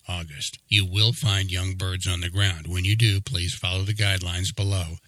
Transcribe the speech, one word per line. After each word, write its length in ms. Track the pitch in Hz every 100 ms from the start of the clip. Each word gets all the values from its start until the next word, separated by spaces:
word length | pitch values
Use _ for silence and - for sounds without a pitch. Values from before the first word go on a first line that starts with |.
| -
August. 500 | 87 80 71 - - _
You 180 | 104 95
will 260 | 98 110
find 380 | - 110 98 98
young 260 | 92 95 92
birds 300 | 92 92 92
on 160 | 90
the 80 | 87
ground. 360 | 95 98 82 78
When 200 | 90 95
you 100 | 110
do, 240 | 113 98
please 340 | - 135 180
follow 300 | - 90 92
the 100 | 98
guidelines 640 | 107 101 95 87 90 95 -
below 400 | 98 95 82 82